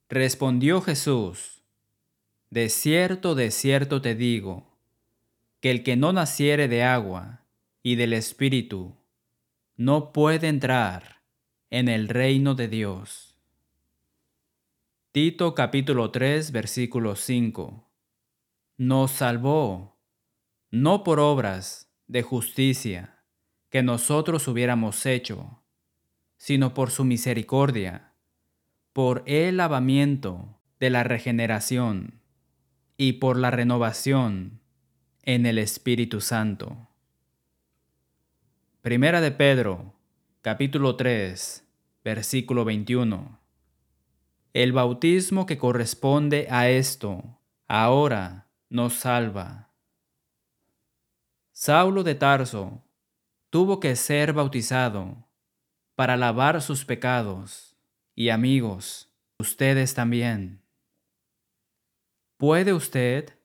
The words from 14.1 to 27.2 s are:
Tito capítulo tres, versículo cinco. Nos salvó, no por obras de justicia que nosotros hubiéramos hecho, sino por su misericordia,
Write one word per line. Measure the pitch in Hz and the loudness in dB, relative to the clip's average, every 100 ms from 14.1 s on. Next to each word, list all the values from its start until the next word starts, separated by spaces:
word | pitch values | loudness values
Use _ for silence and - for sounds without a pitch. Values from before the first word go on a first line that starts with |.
| _ _ _ _ _ _ _ _ _ _ | _ _ _ _ _ _ _ _ _ _
Tito | 143 160 170 170 147 | 0 0 2 -2 0
capítulo | 143 139 135 127 110 | 0 0 0 0 0
tres, | 123 131 151 156 | 0 0 0 -2
versículo | 120 107 - 120 123 113 98 | -6 -6 -4 -4 -2 -4 -4
cinco. | - 123 113 107 76 104 - _ _ _ _ _ _ _ _ - | -2 -2 -2 -4 -12 -14 -20 _ _ _ _ _ _ _ _ -4
Nos | 127 135 135 | 0 2 2
salvó, | - 127 117 135 156 123 92 98 _ _ _ _ _ _ _ _ | 0 0 0 0 0 0 -4 -12 _ _ _ _ _ _ _ _
no | 117 147 202 | 0 2 2
por | 175 151 | 2 4
obras | 147 139 107 95 95 - - _ - | 4 2 0 -4 -8 -14 -20 _ -6
de | 123 | -4
justicia | 117 123 - - 135 127 113 90 90 _ _ _ _ _ _ | -2 -4 -4 0 2 0 -4 -8 -12 _ _ _ _ _ _
que | 135 | 0
nosotros | 127 117 - 151 160 160 139 | 0 0 0 0 0 -2 -2
hubiéramos | 120 123 120 110 - 135 | 0 0 0 -2 -2 -2
hecho, | 127 - 92 95 113 _ _ _ _ _ _ _ _ | -2 -4 -10 -14 -18 _ _ _ _ _ _ _ _
sino | - 139 131 | -2 0 0
por | 131 127 | 0 -2
su | - | 0
misericordia, | 131 120 | 0 0